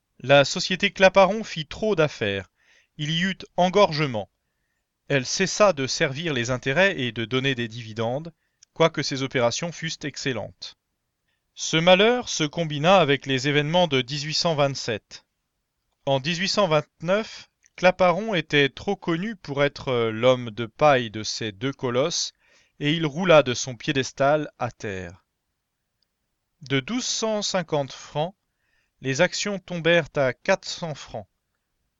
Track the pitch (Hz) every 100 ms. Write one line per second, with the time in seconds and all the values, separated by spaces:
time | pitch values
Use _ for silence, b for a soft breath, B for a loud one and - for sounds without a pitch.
0 | _ _ 123 143 135 190 - 185 202 -
1 | 190 196 185 220 214 165 151 - 214 185
2 | 151 - 107 98 95 b b b b -
3 | 151 165 190 185 - - 180 185 190 147
4 | 147 113 98 _ _ _ _ _ _ _
5 | _ 139 123 - 185 - 208 160 131 -
6 | 160 131 170 135 123 123 135 139 196 156
7 | 123 110 113 131 135 123 117 113 113 107
8 | 113 131 165 - b b _ - 160 160
9 | 147 135 135 131 117 - 170 151 160 -
10 | 147 - 143 117 101 - - - _ _
11 | _ _ _ _ _ - - 160 170 185
12 | 214 247 226 - 151 - 160 147 156 196
13 | 147 139 139 131 139 147 147 175 170 135
14 | 123 147 151 151 170 147 143 131 - 107
15 | - - _ _ _ _ _ _ _ _
16 | - 139 139 170 190 - 190 151 - _
17 | 160 202 220 - - _ _ - 180 180
18 | 185 170 226 185 - 147 139 - - 196
19 | - 165 208 214 - 139 143 - - 123
20 | 113 110 127 127 120 107 113 - 151 131
21 | 117 107 107 - 113 98 131 139 127 120
22 | 160 - - b b b b _ 147 165
23 | 160 139 190 156 127 120 - 117 - 135
24 | 127 - 139 151 147 - 117 - 110 95
25 | 90 92 _ _ _ _ _ _ _ _
26 | _ _ _ _ _ _ 131 139 127 247
27 | - - 220 214 196 190 170 151 135 -
28 | - 147 165 - _ _ _ _ _ _
29 | 135 131 175 - 202 196 - 175 165 170
30 | 151 - 131 - - 190 - - 170 143
31 | - 117 98 _ _ _ _ _ _ _